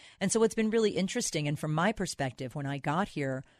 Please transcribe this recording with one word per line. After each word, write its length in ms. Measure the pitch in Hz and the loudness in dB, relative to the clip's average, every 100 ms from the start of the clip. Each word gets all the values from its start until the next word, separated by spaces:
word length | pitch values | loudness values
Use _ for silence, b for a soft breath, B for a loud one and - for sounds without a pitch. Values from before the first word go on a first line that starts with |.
| B B | B B
And 100 | 190 | 0
so 80 | 226 | 4
what's 160 | 226 | 4
been 160 | 220 220 | 4 0
really 220 | 226 214 | 4 2
interesting, 560 | - 190 247 - 160 147 | 2 -2 -2 -2 -2 0
and 100 | 151 | -2
from 160 | 156 | 0
my 160 | 156 185 | 2 2
perspective, 640 | - 185 - 131 - 131 | 0 -4 -2 -4 -4 -8
when 120 | 151 139 | -6 -4
I 120 | 139 | -4
got 300 | 139 156 196 | -2 0 0
here 360 | - 139 131 - b | -2 -2 -2 -6 b